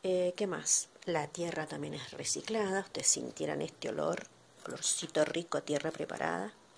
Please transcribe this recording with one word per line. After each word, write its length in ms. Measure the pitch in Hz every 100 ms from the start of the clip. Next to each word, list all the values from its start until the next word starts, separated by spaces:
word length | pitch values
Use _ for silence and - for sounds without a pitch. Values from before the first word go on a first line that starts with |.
Eh, 320 | 190 180 180 180
¿qué 100 | 208
más? 400 | 160 156 - - - -
La 220 | 165 143
tierra 400 | - 170 156 156
también 260 | 151 147
es 180 | 151 -
reciclada. 720 | - - - - 226 202 190
Ustedes 260 | 196 135 -
sintieran 540 | - 123 - 151 147
este 280 | 160 - -
olor, 380 | - 160 - - - - - -
olorcito 600 | - - - 175 - 151
rico 320 | 165 170 -
a 40 |
tierra 300 | - 147 160
preparada. 640 | - - - - 170 202 - -